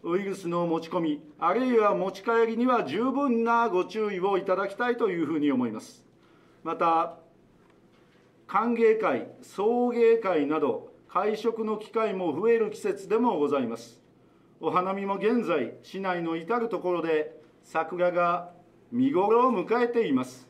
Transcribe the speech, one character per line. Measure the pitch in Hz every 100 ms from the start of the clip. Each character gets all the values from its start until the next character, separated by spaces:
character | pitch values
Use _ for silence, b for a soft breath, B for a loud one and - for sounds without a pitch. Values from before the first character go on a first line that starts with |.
| 170
ウ | 180
イ |
ル | 196 190
ス | 175
の | 175 170
持 | 165
ち | 165
込 | 180
み、 | 165 147 - -
あ | 165
る | 202
い | 254 233
は | 208
持 | 185 185
ち | 185
帰 | - 226 226
り | 226
に | 247
は | 240
十 | 160 160
分 | 254 262 285 233
な | 226 233 233
ご | 180 175
注 | 220 214
意 | 185
を | 190 196
い |
た | 190
だ | 185 196
き | -
た | 240
い | 240
と | 226
い | 175
う |
ふ | 147 160
う |
に | 147
思 | 131 120
い |
ま | 107
す。 | - - _ _ b b b b
ま | 160 165
た、 | 170 160 165 - - _ _ _ _ _ _ b b b b b -
歓 | 226 226
迎 | 226 226 220
会、 | 180 123 - -
送 | - - 208 240 247
迎 | 226 226 226
会 | 196 165 139
な | 156
ど、 | 143 113 - - _
会 | 180 208 214
食 | 233 220
の | 214 208
機 | -
会 | 226 220
も | 190 175 143
増 | 220
え | 233
る | 208
季 | -
節 | 208 180 170
で | 220
も | 240 180
ご | 143
ざ | 139
い | 120
ま | 113
す。 | - - _ b b b b b
お | 160
花 | 170 185
見 | 196 196
も | 196
現 | 202 240
在、 | 170 156 117 -
市 | - 190
内 | 190 175
の | 165 165
至 | 165
る | 240 226
と | 180
こ | 180
ろ | 175
で | 165 156 151 - B B
桜 | _ 160 160 175 180
が | 175 175 175 175 - - _ _
見 | 120 135
頃 | 165 202 226 254
を |
迎 | 208 170 226
え | 240
て | 240 196
い |
ま | 131 127
す。 | - -